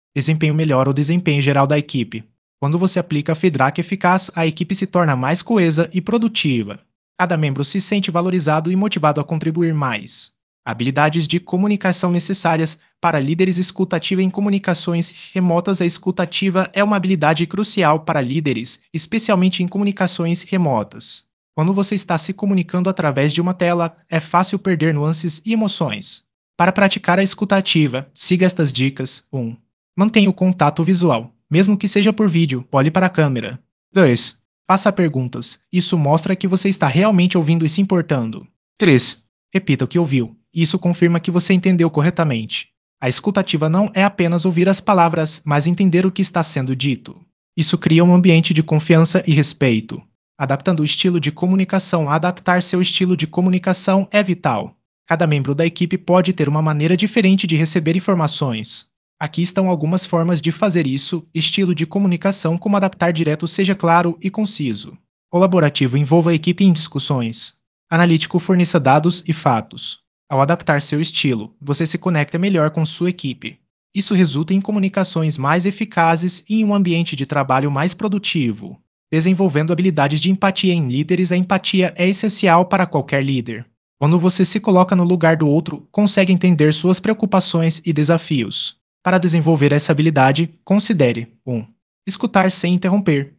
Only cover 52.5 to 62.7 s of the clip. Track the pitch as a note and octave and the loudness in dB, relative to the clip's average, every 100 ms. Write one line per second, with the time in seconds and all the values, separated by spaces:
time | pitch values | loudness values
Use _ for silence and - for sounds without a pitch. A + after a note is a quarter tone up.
52.5 | F3+ F3+ F3+ F3+ - F3+ F3+ D#3 - F#3 | 0 0 0 0 0 0 0 -2 0 0
53.5 | F#3 F#3 F3+ - G3 G3 G#3 G3 F3+ D3+ | 0 0 -2 0 0 2 0 0 -2 -2
54.5 | A2+ G2 - _ _ - E3 E3 D3 C3+ | -4 -6 -14 _ _ -4 0 0 0 0
55.5 | C#3+ E3+ - F3 F#3 - F3+ F3 F#3 D3 | 0 -2 -2 -4 -4 2 2 2 0 0
56.5 | D3+ D#3 D3+ D#3 F3+ G#3 A#3 F#3 F#3+ F3+ | 0 0 0 0 0 0 2 4 2 2
57.5 | D#3+ D#3+ F#3 D#3 F3 F#3 F#3 D3+ - C#3+ | 0 0 0 0 0 0 0 0 -2 -4
58.5 | A2 A#2+ - - _ _ - D3+ D#3 F3+ | -4 -8 -10 -12 _ _ -10 -8 -4 -4
59.5 | G3 F#3 E3+ D3+ F3+ - E3+ E3 E3+ D#3+ | 0 0 0 0 -2 -2 -2 0 0 -2
60.5 | E3 G#3+ F3 C#3+ C3+ - F3 - E3 D3+ | -2 0 0 0 -2 -4 -8 -8 -6 -4
61.5 | - F#3+ E3 D#3+ G3+ G3 F3 G3 G3 D#3+ | 0 0 0 -2 -2 0 0 -2 -2 -2
62.5 | E3+ G#3+ | -2 -2